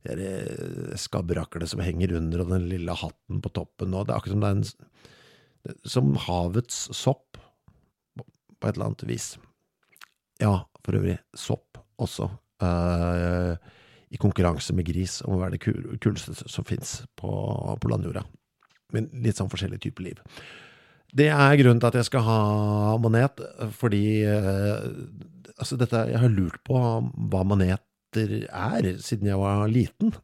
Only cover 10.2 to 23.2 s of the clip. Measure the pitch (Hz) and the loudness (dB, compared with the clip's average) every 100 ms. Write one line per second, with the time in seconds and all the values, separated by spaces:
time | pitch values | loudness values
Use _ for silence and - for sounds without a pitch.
10.2 | _ _ 110 95 - - - 101 92 87 | _ _ 2 2 -2 -16 -4 -2 0 -4
11.2 | _ - - - _ - - _ - - | _ -18 -6 -6 _ -20 -20 _ -8 -4
12.2 | 92 98 _ _ 90 87 87 87 87 87 | -8 -8 _ _ 0 2 2 2 0 0
13.2 | 87 87 90 85 - - - - _ - | 0 0 -2 -4 -10 -20 -20 -20 _ -2
14.2 | 104 - 90 80 - 92 85 85 92 - | 0 4 2 2 -2 -4 -2 -2 -4 -6
15.2 | - 95 92 92 - - - - - - | -4 -2 -2 -2 -2 -4 -6 -2 0 0
16.2 | - - - - - - - - - - | -6 -12 -10 -10 -6 -6 -6 -12 -14 -12
17.2 | 98 98 104 104 - 52 113 110 - - | -6 -4 -4 -4 -4 -4 -2 -2 -2 -6
18.2 | - - _ _ _ _ _ 110 113 - | -10 -16 _ _ _ _ _ -6 -6 -2
19.2 | 117 101 92 87 95 95 - - 92 - | -2 0 -4 -4 -6 -6 -10 -8 -12 -12
20.2 | - - - - - - _ _ _ 127 | -18 -20 -20 -20 -20 -20 _ _ _ 4
21.2 | 147 151 139 143 127 120 120 123 117 135 | 4 8 8 10 10 8 6 2 2 2
22.2 | 110 110 104 104 104 104 104 110 117 113 | 4 4 4 2 2 2 2 4 4 4